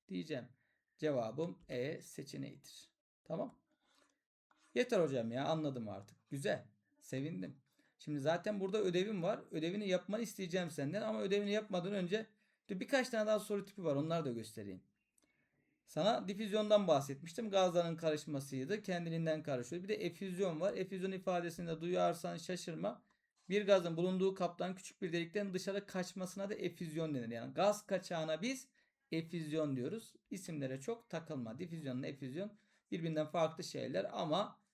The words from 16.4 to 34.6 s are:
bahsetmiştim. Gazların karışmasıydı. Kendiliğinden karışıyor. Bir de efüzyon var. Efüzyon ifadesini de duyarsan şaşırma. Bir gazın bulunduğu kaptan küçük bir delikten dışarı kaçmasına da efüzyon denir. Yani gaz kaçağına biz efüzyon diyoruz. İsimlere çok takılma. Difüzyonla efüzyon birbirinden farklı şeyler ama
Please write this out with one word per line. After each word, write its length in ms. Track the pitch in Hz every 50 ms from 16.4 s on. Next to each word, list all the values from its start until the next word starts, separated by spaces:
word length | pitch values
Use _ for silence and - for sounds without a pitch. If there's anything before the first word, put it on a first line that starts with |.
| 220 196 196 214 214 208 208 208 196 170
bahsetmiştim. 600 | 151 139 139 135 135 139 170 165 - - 226 214
Gazların 460 | 196 190 185 180 165 175 170 170 165
karışmasıydı. 880 | 165 165 160 151 151 - 165 143 135 139 - 135 131 131 160 208 208
Kendiliğinden 600 | 208 196 180 170 170 165 165 165 165 160 156 160
karışıyor. 400 | 156 151 139 - 160 - 170 175
Bir 60 | 190 196
de 60 | 214
efüzyon 680 | - 175 170 170 - 202 190 180 180 196 180 160 151
var. 140 | 180 202 -
Efüzyon 380 | 190 185 185 202 185 185 190
ifadesini 560 | 190 185 - 190 180 175 170 170 165 - 175 165
de 120 | 160 160
duyarsan 560 | 165 175 180 180 180 175 170 170 - 175 170
şaşırma. 640 | 165 - - 185 175 - 180 160 160 180 214 240 - _ _ _ _ _ _ _ _ _ -
Bir 180 | 190 208 208
gazın 300 | 190 202 185 170 170 165
bulunduğu 380 | 165 175 185 185 185 190 196 190
kaptan 400 | 190 180 175 175 - 180 185 185
küçük 280 | 185 - - - -
bir 100 | 196 175
delikten 420 | 165 170 165 165 165 208 202 196 180
dışarı 320 | 185 - 202 196 202 196
kaçmasına 640 | - - 185 180 - - 190 185 185 - 196 196 196
da 40 | -
efüzyon 600 | - 185 175 175 - 180 160 151 165 160 156 143
denir. 140 | 127 117 113
Yani 260 | 117 117 123 135 -
gaz 320 | 151 185 208 208 208 -
kaçağına 560 | - 196 180 - - 180 160 156 156 156 156
biz 260 | 196 247 269 254 - _ _ _ _ _ _ _ _ -
efüzyon 640 | 160 165 165 165 175 170 160 151 151 160 151 147 135
diyoruz. 360 | 123 120 160 202 226 - - - - _ -
İsimlere 500 | 240 185 - - 165 143 135 127 131 135
çok 300 | - 226 233 233 - -
takılma. 480 | 180 160 160 - 156 131 117 110 113 139
Difüzyonla 480 | 180 165 165 165 143 135 123 127 147
efüzyon 460 | 156 147 - 143 127 135 170 202 214 - _ _ _ _ _ _ -
birbirinden 360 | 196 170 165 165 160 156 151
farklı 380 | 151 - 175 160 156 160 - 170
şeyler 560 | - - 131 120 120 151 185 - - - -
ama 400 | 165 156 156 190 220 - - _